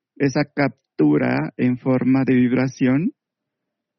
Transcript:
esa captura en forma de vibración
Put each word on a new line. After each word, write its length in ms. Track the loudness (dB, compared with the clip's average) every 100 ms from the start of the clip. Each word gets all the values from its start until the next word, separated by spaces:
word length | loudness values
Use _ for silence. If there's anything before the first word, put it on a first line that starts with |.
| _ -4
esa 280 | -2 -2
captura 1080 | -4 -2 -2 -4 _ -2 0 2 0 -2 -6 -2
en 200 | -2 -2
forma 440 | -2 0 2 0
de 100 | 2
vibración 800 | 2 2 0 -4 -2 0 0 -2 _ _ _ _ _ _ _ _